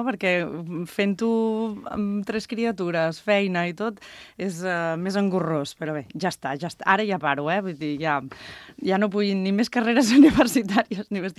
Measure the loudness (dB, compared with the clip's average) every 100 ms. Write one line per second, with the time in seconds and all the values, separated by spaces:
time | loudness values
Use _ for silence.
0 | -2 -2 0 0 -2 -6 -8 -8 -6 -2
1 | -2 0 0 2 0 -2 -4 -6 -8 -4
2 | -2 -4 -4 -6 -6 -4 -2 -2 -2 0
3 | 0 -2 0 2 2 0 -2 -4 -6 -8
4 | -16 -20 -20 -8 -6 -4 -4 -2 -2 -2
5 | -2 0 0 0 0 -2 -4 -6 -6 -6
6 | -8 -4 -4 -4 -6 -6 -8 -4 0 2
7 | 0 -2 0 -2 0 -2 -4 -6 -6 -4
8 | -2 -2 -4 -14 -18 -18 -20 -6 0 2
9 | 2 0 0 0 0 0 0 0 2 4
10 | 6 10 10 8 4 2 2 0 0 -6
11 | -6 -4 -4